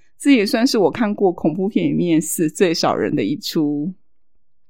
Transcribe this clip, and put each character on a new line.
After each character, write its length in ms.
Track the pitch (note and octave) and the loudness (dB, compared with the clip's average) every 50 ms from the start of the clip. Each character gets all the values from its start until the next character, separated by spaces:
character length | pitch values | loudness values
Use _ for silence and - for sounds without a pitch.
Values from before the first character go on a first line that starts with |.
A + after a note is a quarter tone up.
| _ _ _ | _ _ _
这 140 | - - C#4+ | -2 2 4
也 160 | C#4 A3+ F#3+ | 4 4 4
算 180 | A3+ - A3+ A#3+ | 2 0 2 2
是 140 | C4+ - A3+ | 2 2 4
我 100 | F3 C#3 | 2 2
看 240 | - - A#3+ G3+ | 2 0 -2 -2
过 200 | G#3 - G3+ F#3 | 0 2 0 0
恐 200 | F3 - - E3 | 0 0 -2 -2
怖 160 | D#3 G3 F#3 A3 | -2 0 -2 -2
片 200 | - - E3+ C#3 | 0 0 0 0
里 40 | |
面 300 | D3+ D#3+ E3+ F3 D#3+ D#3 | 0 0 0 2 2 0
死 260 | D#3+ - - - E3 D3+ | 0 -2 -4 -2 -4 -2
最 240 | - - G3+ E3+ | 0 0 0 0
少 220 | E3 - - C#3 - | 0 0 0 -2 0
人 220 | A#1 G#2 - - | 0 -2 -2 -2
的 80 | D3 A2 | -2 -2
一 120 | - - | -2 -4
出。 560 | - - - - E3+ D3+ D3 D3 D3 D3+ F#3+ F#3 - - - - - - - - - - - - - - | -6 -6 -6 -4 -2 -2 -2 -2 -4 -6 -6 -8 -12 -18 -20 -20 -20 -20 -20 -20 -20 -20 -20 -20 -20 -20